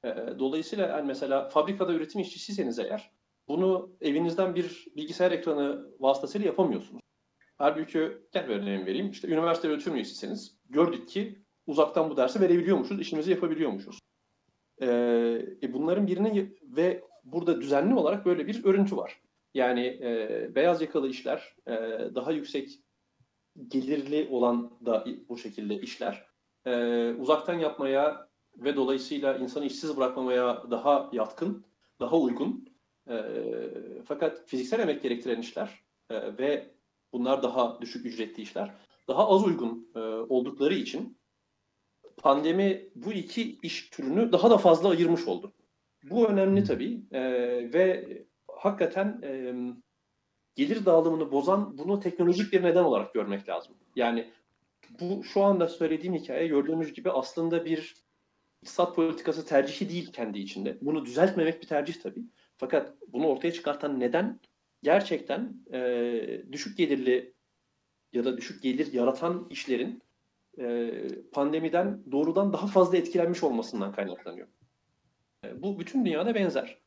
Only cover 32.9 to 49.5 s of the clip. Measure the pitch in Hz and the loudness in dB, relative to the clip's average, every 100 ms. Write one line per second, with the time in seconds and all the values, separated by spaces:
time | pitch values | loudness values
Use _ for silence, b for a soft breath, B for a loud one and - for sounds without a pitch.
32.9 | _ - 117 110 117 117 117 117 117 - | _ -8 -6 -4 -6 -4 -6 -8 -10 -14
33.9 | 113 - 143 160 - - 127 127 226 185 | -16 -8 -2 -2 -2 -6 -6 -2 0 0
34.9 | 143 127 117 131 113 117 - 214 - _ | -2 -2 -4 -2 -4 -4 -8 -8 -10 _
35.9 | _ _ 113 107 107 139 147 - _ _ | _ _ -8 -6 -4 -2 -2 -6 _ _
36.9 | _ _ 123 123 135 123 127 117 - 120 | _ _ -4 0 2 2 2 0 -2 -12
37.9 | 120 117 110 107 - 104 - 202 B B | -10 -10 -8 -8 -8 -10 -6 -8 B B
38.9 | B - 185 214 190 202 156 117 117 - | B -2 2 6 6 6 2 -2 -6 -10
39.9 | 113 113 110 117 127 123 - 143 180 110 | -8 -6 -6 0 0 0 0 0 0 -2
40.9 | 160 - - _ _ _ _ _ _ _ | -8 -10 -14 _ _ _ _ _ _ _
41.9 | _ - - 143 139 156 185 196 185 - | _ -20 0 2 4 2 2 2 0 -6
42.9 | 120 180 202 165 233 226 - 170 - - | -10 -6 -6 -6 -6 -6 -6 -10 -10 -12
43.9 | - 135 175 233 180 233 208 185 160 190 | -8 -2 2 4 6 8 8 10 8 6
44.9 | 165 165 170 - 85 202 _ _ _ _ | 4 4 2 0 -4 -6 _ _ _ _
45.9 | _ 139 208 220 196 196 196 202 117 165 | _ -4 2 4 6 4 4 4 0 -2
46.9 | 240 - 131 127 127 123 123 120 156 185 | -6 -6 -4 -2 0 0 -2 0 4 4
47.9 | - - - - _ - - 202 202 165 | 2 -6 -14 -16 _ -20 -2 -2 0 -2
48.9 | 185 202 226 143 135 127 | 0 -2 -4 -8 -6 -6